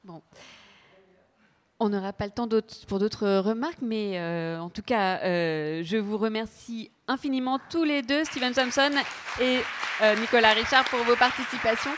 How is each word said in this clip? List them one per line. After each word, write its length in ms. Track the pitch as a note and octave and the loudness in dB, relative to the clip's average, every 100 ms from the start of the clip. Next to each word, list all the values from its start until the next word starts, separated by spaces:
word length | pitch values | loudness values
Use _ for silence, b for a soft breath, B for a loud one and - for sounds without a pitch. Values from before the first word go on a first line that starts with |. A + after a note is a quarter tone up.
Bon. 160 | G3 E3 _ B B B B B B B _ _ _ _ _ _ _ _ | -18 -20 _ B B B B B B B _ _ _ _ _ _ _ _
On 100 | G#3+ | -2
n'aura 240 | G3+ F#3+ | 0 -6
pas 140 | - G3+ | -6 -8
le 60 | |
temps 140 | G3+ A#3 | -6 0
d'autres, 400 | A3 A3 - - | 0 0 -20 -6
pour 120 | G3 | 0
d'autres 400 | G#3 - G3+ G3 | 0 0 2 2
remarques, 420 | F#3+ A3+ D4+ E4+ | 2 -2 -4 -4
mais, 360 | A#3+ A3 G#3 F3+ | -4 -2 -2 -4
euh, 400 | E3+ E3+ E3 E3 | -4 -2 -4 -6
en 80 | E3+ | -8
tout 140 | F#3+ | -12
cas, 380 | - A#3 F#3+ F#3 | -2 2 2 0
euh, 600 | F#3 F3 E3 D#3 D3+ D#3+ | 0 0 0 0 -2 -4
je 120 | E3+ A3 | -2 -2
vous 220 | G3+ G#3+ | 0 -2
remercie 720 | A3 A3 A3 - - A3+ - _ - | 0 -2 -6 -12 -12 -12 -12 _ -4
infiniment 500 | C4 C#4+ C4 B3+ C4 - | -4 0 -2 0 -2 -2
tous 140 | E4+ | 0
les 180 | D#4 C#4+ | 2 0
deux, 220 | A#3 C#4+ | 0 0
Stephen 280 | D#4 C4+ B3 | 0 -2 0
Thompson 380 | B3 B3+ B3+ C#4 C#4+ - - - - | 0 0 2 2 2 -2 -8 -10 -2
et, 200 | B3+ B3+ - - - - | 0 0 -2 -6 -6 2
euh, 120 | G#3+ G#3+ | 4 4
Nicolas 360 | A3+ A#3+ A3 | 2 6 6
Richard, 320 | G#3+ A3+ C4+ | 4 4 4
pour 160 | C4 B3 | 4 0
vos 120 | A#3 A#3+ | 2 4
participations. 760 | B3 B3 B3 B3 A3+ A3+ C#4 | 4 2 -6 -2 0 0 -2